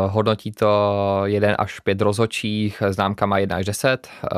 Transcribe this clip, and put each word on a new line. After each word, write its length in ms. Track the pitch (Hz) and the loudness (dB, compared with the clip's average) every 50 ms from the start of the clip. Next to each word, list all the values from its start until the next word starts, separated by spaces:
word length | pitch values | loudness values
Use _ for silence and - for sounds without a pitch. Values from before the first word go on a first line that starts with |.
| 95 | 2
hodnotí 440 | 95 98 110 104 110 110 101 - 110 | 2 0 0 2 2 0 -2 -4 -10
to 720 | 107 - 110 104 104 104 104 101 101 101 101 98 98 98 98 | -4 0 2 2 4 4 2 2 0 0 0 0 0 0 0
jeden 300 | 101 104 101 104 104 104 - | 0 2 2 2 2 2 0
až 200 | 104 101 - - | -2 -4 -4 -4
pět 220 | - 101 98 98 | -2 -2 0 2
rozhodčích, 840 | 104 101 101 110 113 110 - - - 107 107 107 107 104 101 - 107 98 | 2 0 2 2 0 -2 -2 -4 -4 -4 -2 -2 -2 -2 -2 -2 -2 0
známkama 480 | 95 101 98 98 101 - 104 101 98 | 0 0 0 0 0 0 0 2 2
jedna 200 | 98 98 92 85 | 2 0 0 -2
až 80 | 92 95 | -2 -2
deset. 420 | 104 101 - - 135 131 - - - - - - | -4 -4 -2 0 0 0 -2 -6 -14 -16 -10 -8
Eh, 40 | - - | -4 -2